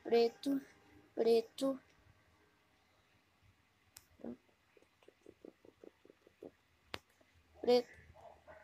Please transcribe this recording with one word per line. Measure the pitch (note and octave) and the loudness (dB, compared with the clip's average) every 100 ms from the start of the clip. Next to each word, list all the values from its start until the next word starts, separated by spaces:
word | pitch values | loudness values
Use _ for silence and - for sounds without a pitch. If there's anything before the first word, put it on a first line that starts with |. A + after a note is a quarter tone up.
| - | 0
Preto, | A#3 A#3 - C#4+ C#4 - - - - - - | 2 2 0 -4 -4 -6 -20 -20 -20 -12 -2
preto. | A3+ A#3 A3+ - C4+ C4 - _ - - _ _ _ _ _ _ _ _ _ _ _ _ - _ _ _ _ - _ - - A#3+ _ _ _ - _ _ - - - - - - - - - _ - - - - - - _ _ _ - _ _ _ _ _ - | 2 2 2 -4 -4 -4 -10 _ -20 -20 _ _ _ _ _ _ _ _ _ _ _ _ -20 _ _ _ _ -20 _ -18 -16 -16 _ _ _ -20 _ _ -20 -20 -20 -20 -20 -20 -20 -20 -20 _ -20 -20 -20 -20 -20 -20 _ _ _ -18 _ _ _ _ _ -6
Preto, | A#3 B3 - - - - - - - - | 2 2 2 -12 -20 -20 -20 -20 -20 -20